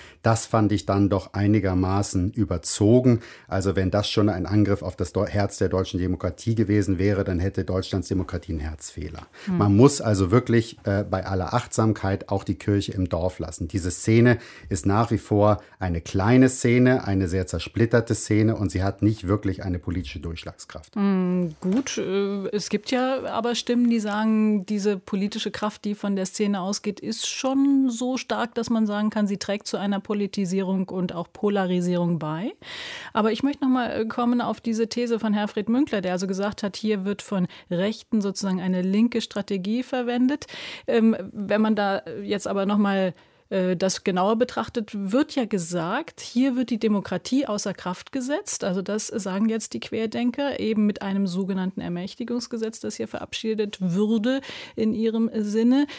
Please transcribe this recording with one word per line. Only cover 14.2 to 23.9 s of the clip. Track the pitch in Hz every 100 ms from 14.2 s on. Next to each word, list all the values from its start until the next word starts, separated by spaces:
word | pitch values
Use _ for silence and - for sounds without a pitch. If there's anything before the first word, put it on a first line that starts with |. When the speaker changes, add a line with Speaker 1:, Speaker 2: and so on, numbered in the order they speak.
| 120 120 - - -
Speaker 1:
ist | 95 98
nach | 101 117
wie | 107
vor | - 104 104 101 - -
eine | 92 85
kleine | - 98 101 127 127
Szene, | - 123 123 127 127 -
eine | 98 92
sehr | 92 92
zersplitterte | 85 - - 113 120 110 110
Szene | - 107 107 113
und | 98
sie | 98
hat | 95 -
nicht | 104 107 90
wirklich | 101 101 87
eine | 95 78
politische | - 85 85 80
Durchschlagskraft. | 80 85 - - - - - -
Speaker 2:
Hm, | 202 190 180 180 175 156
gut, | 185 214 262 -
äh, | 190 196 202 202 190
es | 208 -
gibt | 208 -
ja | 254 254 262 -
aber | - 233 233
Stimmen, | - 240
die | 240